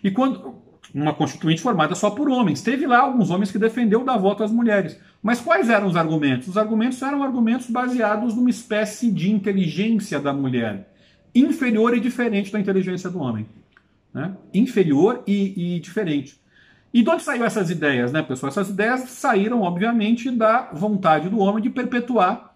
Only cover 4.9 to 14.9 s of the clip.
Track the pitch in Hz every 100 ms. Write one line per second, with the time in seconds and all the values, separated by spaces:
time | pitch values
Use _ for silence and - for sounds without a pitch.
4.9 | - - _ 208 240 - 370 233 214 202
5.9 | 170 160 160 143 127 185 190 214 220 247
6.9 | 254 269 285 277 247 226 262 - 240 254
7.9 | 247 214 214 240 220 247 - - 214 214
8.9 | - 240 165 180 214 208 196 165 151 220
9.9 | 226 - 147 143 139 135 123 113 98 -
10.9 | _ _ _ _ 240 294 - 247 214 233
11.9 | 247 233 240 240 202 202 214 196 190 180
12.9 | 180 180 180 131 110 107 - _ _ _
13.9 | _ _ 127 165 190 - 185 247 214 165